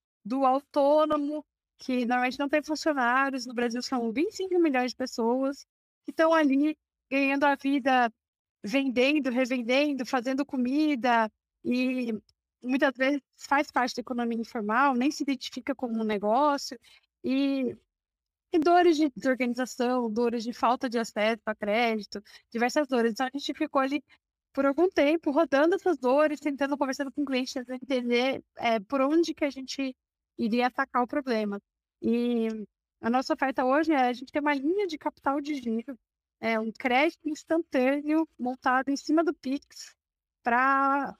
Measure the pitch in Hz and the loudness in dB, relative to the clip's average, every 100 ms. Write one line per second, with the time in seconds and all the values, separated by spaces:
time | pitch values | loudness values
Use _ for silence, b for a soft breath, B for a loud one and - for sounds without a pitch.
0 | _ _ 202 262 269 262 - 294 277 302 | _ _ -6 0 2 2 0 2 4 4
1 | 311 302 285 302 - _ _ _ - 254 | 4 0 -2 -6 -10 _ _ _ -4 -2
2 | 240 247 254 254 285 302 294 302 320 285 | 0 0 0 -2 -2 -2 -2 -4 -2 0
3 | 240 254 277 269 233 233 240 233 247 262 | 2 2 0 -2 -8 -4 -4 -4 -4 -4
4 | 233 226 381 - 381 359 330 254 254 - | -2 -2 -4 -4 -2 2 2 2 -2 -4
5 | 254 - 226 254 269 285 - _ _ _ | -8 -2 -2 0 -2 -6 -14 _ _ _
6 | - - 320 330 294 269 302 302 _ _ | -10 0 4 4 4 2 0 -2 _ _
7 | - 269 277 277 285 277 277 285 254 254 | -4 0 0 2 2 2 0 0 2 2
8 | 240 - _ _ _ _ 208 254 277 240 | 2 -2 _ _ _ _ -4 -2 0 2
9 | 262 302 262 247 254 254 226 254 294 269 | 2 2 0 0 0 -2 0 2 2 -2
10 | 247 262 240 262 285 269 247 285 311 285 | -2 -2 -2 -4 -4 -2 -2 0 0 0
11 | 247 233 220 _ _ _ 240 247 254 254 | 2 2 2 _ _ _ -4 0 0 -2
12 | 240 214 _ _ _ _ 247 262 285 247 | -4 -6 _ _ _ _ -4 0 0 2
13 | 262 285 _ _ - 277 294 - 247 - | 0 0 _ _ -2 0 0 -2 -2 -4
14 | 240 240 233 226 226 247 208 226 285 247 | -8 -4 -4 -4 -6 -6 -2 2 2 2
15 | 262 - 285 262 - - - 262 247 226 | 0 -2 -4 -4 -6 -10 -8 -6 -4 -4
16 | 220 208 202 233 294 285 - 240 b b | -2 -2 2 2 2 0 -6 -14 b b
17 | b _ 240 269 277 277 247 220 _ _ | b _ -4 0 0 0 -4 -6 _ _
18 | _ _ _ _ _ 349 302 349 349 302 | _ _ _ _ _ 0 4 6 6 4
19 | 302 196 262 247 247 240 254 - 240 254 | 0 0 -2 0 -2 -2 -6 -2 -2 0
20 | 233 214 240 233 226 - 233 262 262 233 | -2 0 -2 -2 -6 -2 0 0 -2 -4
21 | 226 - 214 226 - 214 208 214 233 220 | -4 -2 -2 -2 -6 -6 -2 0 0 -2
22 | 202 208 B B B 226 240 311 294 254 | -6 -14 B B B -2 0 0 0 0
23 | 226 214 262 285 - 285 311 277 269 285 | 0 0 -4 -6 -8 -6 -2 0 0 -2
24 | - b _ _ _ - 277 277 370 349 | -6 b _ _ _ 0 0 2 2 4
25 | 285 330 - 269 330 269 320 370 370 311 | 2 2 0 2 2 4 4 2 0 0
26 | 247 277 302 294 302 277 277 285 269 262 | 2 4 2 0 -4 -2 -2 -2 -2 -4
27 | 269 269 277 262 254 277 254 254 233 262 | -6 -6 -2 -2 -2 -6 -8 -10 -4 -2
28 | 240 240 262 262 - - 233 226 196 277 | 0 2 0 -2 -8 -4 -2 -2 -2 0
29 | 269 330 330 - 294 269 262 - 269 254 | 2 2 0 0 -4 -4 -12 -6 -6 -8
30 | _ _ _ - 233 240 247 - 262 254 | _ _ _ -6 -2 0 0 0 -2 0
31 | 240 294 262 226 208 202 _ _ _ _ | -2 -2 -2 -2 -2 -6 _ _ _ _
32 | 226 233 240 240 226 220 202 _ _ _ | -2 0 0 0 -2 -4 -12 _ _ _
33 | 226 247 269 311 269 269 254 277 320 294 | -2 0 0 -2 -2 0 2 2 2 2
34 | 247 247 269 302 294 285 277 392 392 302 | 2 0 -6 -4 0 0 0 -2 -2 -4
35 | 302 - - 277 285 294 233 226 233 247 | -8 -6 -4 -2 -4 -6 -4 -6 -6 -14
36 | _ _ _ - 226 220 220 - 254 247 | _ _ _ -8 -4 -2 -4 -4 0 2
37 | 320 - 302 302 - 330 330 262 254 285 | 2 0 -8 -8 -2 -2 0 0 2 0
38 | 294 311 320 - 247 254 269 254 262 277 | 0 0 0 -4 -8 -4 0 0 0 -4
39 | - 311 330 302 254 277 _ - - _ | 0 2 2 -2 -4 -6 _ -20 -20 _
40 | _ _ _ _ - 240 269 277 277 277 | _ _ _ _ 0 2 2 2 2 0
41 | 269 - | -2 -8